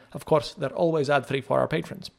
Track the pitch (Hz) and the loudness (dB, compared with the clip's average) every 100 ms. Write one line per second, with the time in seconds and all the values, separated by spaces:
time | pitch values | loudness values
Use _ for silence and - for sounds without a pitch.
0 | - - - 156 147 - 139 - 170 160 | -14 -10 2 2 2 -6 -6 0 2 2
1 | 135 143 131 139 - 135 123 156 165 - | 2 0 0 -4 0 0 2 -2 -6 -12
2 | - | -16